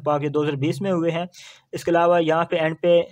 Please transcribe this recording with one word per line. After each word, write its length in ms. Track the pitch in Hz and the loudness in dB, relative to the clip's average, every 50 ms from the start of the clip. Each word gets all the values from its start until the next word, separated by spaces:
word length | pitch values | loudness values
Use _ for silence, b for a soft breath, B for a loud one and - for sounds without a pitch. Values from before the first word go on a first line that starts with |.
| 143 | -2
पार्क, 180 | 151 147 143 143 | -2 -2 -2 -2
ये 60 | 151 | -2
दो 140 | 143 151 151 | -2 -2 -2
हज़ार 120 | 151 147 | -2 -2
बीस 260 | 135 135 156 175 - | -2 -2 -4 -4 -4
में 100 | 202 196 | -4 -2
हुए 200 | 185 170 165 170 | -2 -2 -2 -2
हैं. 160 | 160 165 175 180 B B B B B B B B - | -4 -4 -8 -10 B B B B B B B B -14
इसके 180 | 170 - 180 | -6 -2 0
अलावा 280 | 170 170 170 170 175 175 | 2 2 4 4 4 2
यहाँ 260 | 170 156 156 165 170 165 | 2 2 0 0 0 -2
पे 60 | 180 170 | -2 -2
एंड 180 | 160 160 160 - | -2 -2 -2 -2
पे 200 | - 175 170 170 170 - | 2 2 4 4 2 0